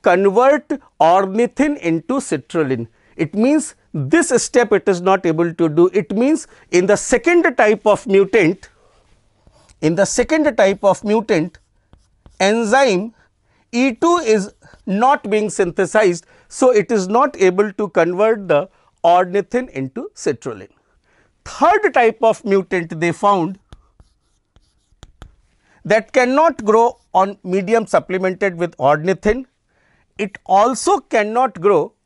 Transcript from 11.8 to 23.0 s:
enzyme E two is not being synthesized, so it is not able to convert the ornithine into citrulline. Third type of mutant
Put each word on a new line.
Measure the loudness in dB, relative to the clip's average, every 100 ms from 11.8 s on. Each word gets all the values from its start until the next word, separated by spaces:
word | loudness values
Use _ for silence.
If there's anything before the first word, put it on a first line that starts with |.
| _ _ _ _ -14 -2
enzyme | 0 0 2 2 2 0 -4 -14 _ _ _ _ _
E | -2 -2
two | 0 0 0
is | 2 0 -2 -12 -20 -14
not | -6 0 2 0 -2
being | -4 -2
synthesized, | -2 -4 -2 -2 2 0 -2 -10 _ _
so | 0 2
it | 2 0
is | -2 0
not | 0 0 0
able | 0 2 -2
to | -4 -4
convert | 0 0 0 0 0 0
the | -2 -2 _ _ _
ornithine | 2 2 2 -2 -4 -4 -6
into | -8 -10 -10 -14
citrulline. | -8 -6 -6 -8 -14 -16 _ _ _ _ _ _ _
Third | -14 0 2 2 0
type | 2 0 0
of | -2 -2
mutant | 0 -2 0 -6 -6 -4